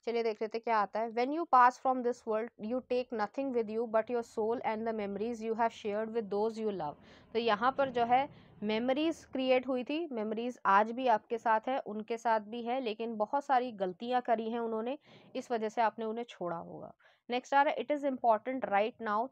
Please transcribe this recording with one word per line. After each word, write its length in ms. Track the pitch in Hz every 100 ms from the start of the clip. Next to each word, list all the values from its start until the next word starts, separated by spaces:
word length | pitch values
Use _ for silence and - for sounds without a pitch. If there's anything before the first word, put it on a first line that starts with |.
| -
चलिए 180 | 233
देख 180 | 226 214
लेते 180 | 220 233
क्या 180 | 233 220
आता 220 | 196 214
है। 120 | 233
"When 180 | 220 254
you 160 | 311 339
pass 280 | 254 247 254 269
from 180 | 254
this 240 | 240 247 -
world, 220 | 214 220 _ 214
you 100 | - -
take 220 | 247 247
nothing 400 | 226 208 - 277 240
with 140 | 214 220
you 100 | 240 220
but 100 | 220
your 180 | 240 226 -
soul 220 | 220 240 -
and 220 | 220 226
the 40 |
memories 480 | 220 202 196 226 233
you 140 | 220 220
have 140 | 233 -
shared 300 | 214 202 220 226
with 140 | 202
those 300 | 202 220 220
you 120 | 214
love।" 240 | 190 151 - - - -
तो 60 | 226
यहाँ 320 | 233 202 240
पर 180 | 269 269
जो 160 | 247 233
है 420 | 247 285 - - -
मेमोरीज 640 | 208 214 247 269 320 311 -
क्रिएट 420 | 254 262 254 254
हुई 160 | 254
थी, 240 | 240 302 339
मेमोरीज 480 | 233 214 220 240 247 -
आज 260 | 196 220
भी 160 | 233 262
आपके 300 | 214 _ 233
साथ 240 | 233 220 240
है, 120 | 269
उनके 380 | - 214 214 226
साथ 220 | 240 220
भी 240 | 208 240
है, 160 | 233 254
लेकिन 380 | 247 196 233 220
बहुत 280 | 214 277 277
सारी 260 | 254 254
गलतियाँ 500 | 208 190 180 233 247
करी 280 | 247 226 226
हैं 100 | 233
उन्होंने, 380 | 233 220 233 294 _ - - 269
इस 160 | -
वजह 180 | 240 214
से 120 | 226
आपने 240 | 220 214 220
उन्हें 200 | 226 233
छोड़ा 320 | - 175 170
होगा। 360 | 175 160 - - _ _ -
नेक्स्ट 240 | 247 -
आ 80 | 277
रहा 120 | 285
है, 120 | - 247
"It 60 |
is 120 | 294
important 640 | 277 254 240 214 233 262 202
right 360 | 202 214 -
now 260 | 226 208 254